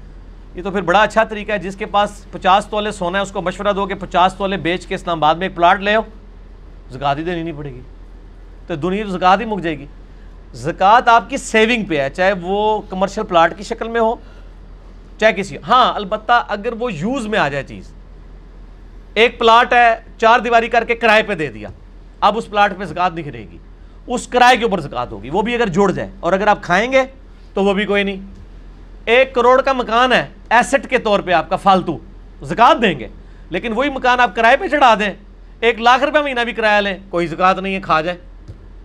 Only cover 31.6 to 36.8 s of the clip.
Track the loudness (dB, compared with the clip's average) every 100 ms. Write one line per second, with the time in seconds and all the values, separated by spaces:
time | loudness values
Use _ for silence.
31.6 | 4 2 2 -8 -10 -20 -20 -14 -6 2
32.6 | 4 4 2 -2 -8 -16 -20 -20 -8 -8
33.6 | -6 -2 -2 0 0 2 2 4 4 4
34.6 | 2 4 4 4 0 -6 -16 -20 -20 -2
35.6 | -2 2 4 4 4 0 0 -2 -4 -2
36.6 | 2 2